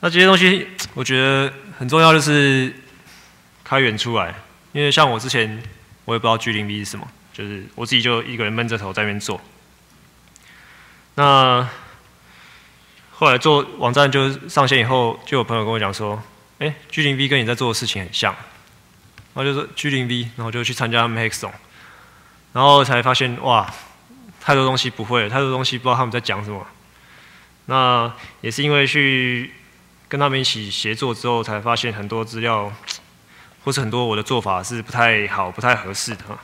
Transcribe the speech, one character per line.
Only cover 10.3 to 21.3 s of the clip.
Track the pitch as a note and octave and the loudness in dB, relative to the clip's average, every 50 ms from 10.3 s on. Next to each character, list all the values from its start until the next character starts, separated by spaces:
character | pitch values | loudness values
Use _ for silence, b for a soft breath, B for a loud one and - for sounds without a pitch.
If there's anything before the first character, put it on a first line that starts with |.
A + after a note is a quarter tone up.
| _ B B B B B B B B B B B B B B B _ | _ B B B B B B B B B B B B B B B _
那 | - C#3+ C#3+ C#3 C3+ C3 B2+ B2+ B2 B2+ B2 B B B B B B B _ _ _ B B B B B B B B B B B B B B B B B - | 2 4 6 8 8 6 6 4 2 0 -2 B B B B B B B _ _ _ B B B B B B B B B B B B B B B B B -20
后 | - - - D3 | -6 0 2 4
来 | B2+ | 4
做 | B2+ - D#3+ D3+ C#3+ C#3 C3+ - - | 4 4 4 4 4 2 0 -6 -4
网 | - A#2+ B2 | -2 0 4
站 | C#3 C#3+ C#3 | 4 4 4
就 | C3 C#3 C3+ C3+ C3+ C3+ - F3 | 4 2 2 0 -2 -4 -10 -4
上 | - - C#3 B2+ | 0 2 2 4
线 | C#3 C3 | 4 2
以 | A2+ | 2
后， | A#2 C3 B2+ B2 A2+ - - - | 2 2 2 2 0 -2 -4 -8
就 | - - C3+ | -4 -2 -2
有 | A#2 | 0
朋 | - A#2 | 0 -2
友 | A2+ G#2+ | -2 -2
跟 | G#2 A2+ | -2 -2
我 | |
讲 | A2+ G#2+ G2 G2 | -2 -2 -2 -4
说 | - A2 G#2 G#2 G#2+ A2 - - - _ _ _ _ | -4 -4 -6 -6 -6 -10 -16 -20 -20 _ _ _ _
：“哎 | C#3+ D#3 D3 - - - - | -6 -6 -6 -8 -14 -12 -4
，G | - D#3 | -2 0
零 | C#3+ C#3 | 0 0
V | C3 C#3 | 0 0
跟 | C3+ C#3+ C#3 | 0 2 0
你 | A#2 | 0
在 | A2 A#2+ | 0 -2
做 | A2+ C3 | -2 -2
的 | A#2+ A2+ | -2 -2
事 | - - | -2 -4
情 | A2 - G2+ F#2+ | -4 -6 -6 -8
很 | F2 - | -8 -6
像。” | - - G#2 F2+ - - - - - - _ _ _ _ _ _ _ _ - _ - - _ _ | -2 -2 -2 -2 -4 -12 -20 -20 -20 -20 _ _ _ _ _ _ _ _ -20 _ -20 -20 _ _
然 | C3+ C3 | -6 -4
后 | |
就 | C#3 C#3 | -2 -2
说 | C#3 - - - | -4 -6 -8 -10
：“G | - - D3 | -8 -6 -4
零 | C3+ C3+ B2+ | -4 -4 -4
V。” | A#2+ B2 B2 A#2+ A#2 - - | -4 -4 -6 -6 -8 -10 -10
然 | A#2 | -10
后 | A2+ A2 | -8 -6
就 | A#2+ A#2+ | -6 -6
去 | - B2 | -6 -4
参 | - C3 A#2 | -4 -4 0
加 | A#2 A#2 | 2 2
他 | A#2 A#2 | 2 2
们 | A2+ A2+ | 0 -2
Hackathon， | A2+ A2+ | -2 -4